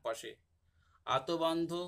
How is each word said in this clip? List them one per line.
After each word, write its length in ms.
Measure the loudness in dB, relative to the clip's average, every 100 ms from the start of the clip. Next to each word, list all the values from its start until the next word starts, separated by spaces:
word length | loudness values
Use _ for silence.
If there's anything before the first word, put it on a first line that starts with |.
পাশে, 280 | -6 -6 -8 -14 _ _ _ _ _ _ 0
আত 200 | 0 2
বান্ধ 400 | 2 2 2 0 -2